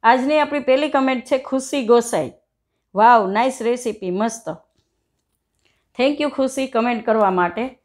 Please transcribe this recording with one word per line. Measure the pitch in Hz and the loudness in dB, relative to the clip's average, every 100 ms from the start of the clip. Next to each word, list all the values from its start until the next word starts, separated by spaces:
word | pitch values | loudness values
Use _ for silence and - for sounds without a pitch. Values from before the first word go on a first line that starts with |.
આજની | 226 254 262 302 | 4 2 2 0
આપણી | 285 285 | 0 -2
પહેલી | 262 262 294 | 0 0 2
કોમેન્ટ | 285 269 262 | 0 0 -2
છે | - 269 | -2 -4
ખુશી | 262 269 262 285 226 | -2 -6 -4 -6 4
ગોસાઈ. | 240 233 190 131 - _ _ _ _ _ 185 | 2 4 -4 -6 -10 _ _ _ _ _ 2
"વાવ, | 226 240 190 | 6 6 4
નાઇસ | 202 262 262 | 0 -2 -2
રેસિપી, | 226 247 247 214 190 | -4 -4 -6 -8 -6
મસ્ત." | 180 226 226 - 165 _ _ _ _ _ _ _ _ _ _ _ _ _ - | -4 -4 -6 -12 -14 _ _ _ _ _ _ _ _ _ _ _ _ _ -2
Thank | 262 285 | -2 0
you | 294 | -4
ખુશી | - 262 262 262 | -2 -4 -2 -4
કોમેન્ટ | 247 240 233 226 | -2 -2 -2 0
કરવા | 220 202 | 2 2
માટે. | 185 175 175 254 254 | 2 -2 -2 -8 -10